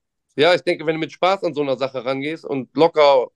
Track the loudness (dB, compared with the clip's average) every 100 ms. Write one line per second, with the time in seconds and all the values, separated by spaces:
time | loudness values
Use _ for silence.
0 | _ _ _ 0 2 2 0 -4 -2 -4
1 | -6 -2 -2 0 -4 -4 -4 -4 -4 -6
2 | -6 -6 -6 -8 -8 -8 -6 0 0 4
3 | 4 4 0